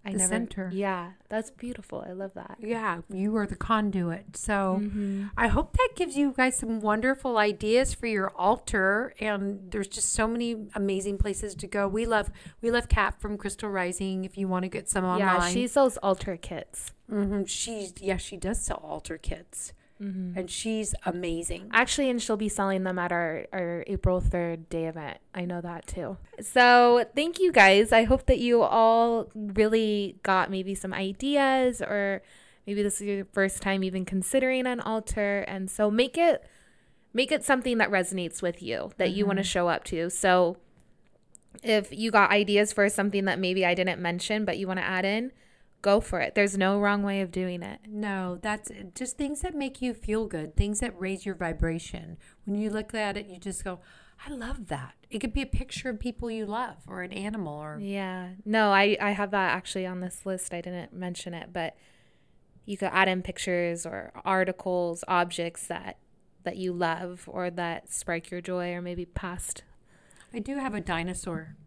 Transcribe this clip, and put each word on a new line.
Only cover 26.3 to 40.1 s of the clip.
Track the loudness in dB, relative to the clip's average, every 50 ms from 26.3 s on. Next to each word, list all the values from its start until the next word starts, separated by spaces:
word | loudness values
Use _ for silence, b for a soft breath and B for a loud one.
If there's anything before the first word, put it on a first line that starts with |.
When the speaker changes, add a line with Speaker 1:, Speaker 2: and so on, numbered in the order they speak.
| -16 -12
Speaker 1:
So | -12 2 6 8 10 12 12 12 12 10 8 6 4 2 0
thank | -2 -2 -2 2 2
you | 2 6
guys. | 10 10 12 12 12 10 8 8
I | 6 6
hope | 8 6 4 4 6
that | 4 4 6
you | 6 4 6 6
all | 6 6 6 6 8 8 8 6 6 4 4 0 -2 -4 _
really | -8 -8 -2 2 2 4 4 4 2 2 2 2 0 -2 -4 -6 -4 -2
got | 2 2 2 2 0
maybe | -2 -4 -4 -4 -6
some | -6 -6 -6
ideas, | -4 -4 -4 -4 -4 -4 -2 2 2 4 4 4 4 4 4 2 0 -2
or | -4 -2 -2 0 0 -2 -2 -4 b b b b b b b b b
maybe | -4 -2 0
this | 0 0 -2 -2
is | -4
your | -4 -4 -4 -6
first | -4 0 2 2 2 0 -2
time | -2 0 0 0 0
even | -2 -2 -4 -4
considering | -2 -2 -2 -2 2 2 2 2 2 0 0 0
an | -2 -2 -2
altar. | -2 -2 -4 -4 -4 -4 -2 -2 0 0 0 -2 -4
And | -6 -6 -6 -6 -6
so | 0 2 2 2
make | 4 4 2 2 4 4
it, | 4 4 4 2 b b b b b b b b b b b b b b
make | 0 0 2 2
it | 0 0 2
something | 2 2 2 2 0 2 2
that | 2 4
resonates | 4 2 0 0 -2 -4 -4 -6 -6 -2
with | -4 -4 -4 -4
you, | -6 -6 -4 -4 -6 -8 -2
that | 0 0 0
you | 2 2 0
wanna | 2 2 0
Speaker 2:
Mm-hmm. | -2
Speaker 1:
show | 0 0 2 2 2
up | 0 0 -4
to. | -6 -4 -4 -4 -4